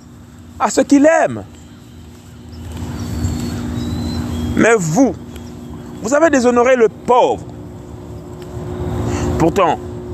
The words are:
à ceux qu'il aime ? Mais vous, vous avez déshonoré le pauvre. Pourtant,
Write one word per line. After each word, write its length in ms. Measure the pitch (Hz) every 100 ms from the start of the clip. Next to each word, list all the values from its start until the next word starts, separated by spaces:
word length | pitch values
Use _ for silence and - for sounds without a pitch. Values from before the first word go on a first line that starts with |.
| - - - - - -
à 100 | 226
ceux 140 | -
qu'il 240 | 262 277 302
aime ? 360 | 330 226 107 98 - - - - - - - - - - - - - - - - - - - - - - - - - - - - - - -
Mais 200 | 202 226
vous, 380 | 160 175 254 - - - - - - - - -
vous 100 | -
avez 160 | 285 330
déshonoré 460 | 277 240 240 240 254
le 140 | 220
pauvre. 580 | - - 247 160 101 - - - - - - - - - - - - - - - - - - - -
Pourtant, 400 | 160 160 170 120 - - -